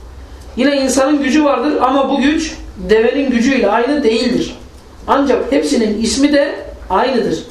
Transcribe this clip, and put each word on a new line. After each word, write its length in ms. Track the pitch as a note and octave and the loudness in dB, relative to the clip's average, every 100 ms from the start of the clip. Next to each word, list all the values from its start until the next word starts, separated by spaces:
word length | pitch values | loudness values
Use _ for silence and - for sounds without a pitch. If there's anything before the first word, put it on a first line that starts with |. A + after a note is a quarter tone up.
| - - - - - - | -20 -18 -18 -18 -8 0
Yine 200 | C4+ C#4+ | 2 2
insanın 460 | C4 C4+ C4+ D4 | 2 2 2 2
gücü 220 | B3 D#4 | 2 2
vardır 320 | C#4+ B3 D4 - | 4 2 0 0
ama 280 | C4 C#4 - | 2 2 2
bu 100 | C#4 | 2
güç 340 | C#4 D#4+ - - - - | 2 0 -2 -8 -14 -6
devenin 540 | F#3 A3 A#3+ C#4 B3+ | 0 2 2 0 0
gücüyle 400 | A#3 B3+ B3+ G3 | 0 2 2 2
aynı 320 | A3+ C#4 D4 | 0 0 0
değildir. 540 | A3+ B3 A#3+ - - - - - - - G#3 | 2 2 0 -2 -4 -10 -18 -20 -20 -10 -2
Ancak 460 | C4+ C#4 A#3 - | 0 2 0 0
hepsinin 500 | C#4+ D4 B3 G#3 G#3 | 0 2 0 0 0
ismi 300 | A3 C4+ D4 | -2 2 2
de 220 | C#4+ D4 - - - - | 2 0 -4 -12 -14 -4
aynıdır. 480 | F#3+ B3+ A#3+ - D#3+ - | 0 0 0 -2 -4 -8